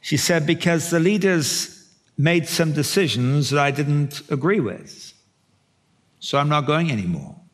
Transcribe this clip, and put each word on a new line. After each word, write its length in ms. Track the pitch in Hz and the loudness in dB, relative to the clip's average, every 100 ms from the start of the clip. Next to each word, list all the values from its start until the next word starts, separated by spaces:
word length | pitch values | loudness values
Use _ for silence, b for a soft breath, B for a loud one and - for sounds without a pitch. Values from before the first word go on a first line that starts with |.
She 160 | - 143 | -2 -2
said, 300 | - 170 151 | 2 0 2
"Because 440 | 165 175 170 - | 0 2 0 0
the 100 | 170 | 2
leaders 800 | 165 208 190 175 139 - - - - _ _ - | 2 2 2 2 0 -4 -6 -12 -20 _ _ 0
made 300 | 143 170 170 | 2 2 0
some 260 | - 160 | -2 0
decisions 760 | 147 147 - 175 110 123 143 135 | 0 0 0 0 0 0 0 0
that 80 | 147 | 2
I 120 | 143 | 0
didn't 520 | 135 147 147 143 - - | 0 0 0 0 -6 -6
agree 300 | 143 151 208 | -2 0 0
with. 520 | 117 87 - - - _ _ _ _ _ _ _ _ _ _ _ | 0 -6 -16 -20 -20 _ _ _ _ _ _ _ _ _ _ _
So 180 | - 143 | -4 0
I'm 100 | 143 | 2
not 180 | 151 139 | 0 2
going 240 | 151 170 | 0 0
anymore." 440 | 117 90 80 69 - - | -2 -2 -4 -8 -18 -20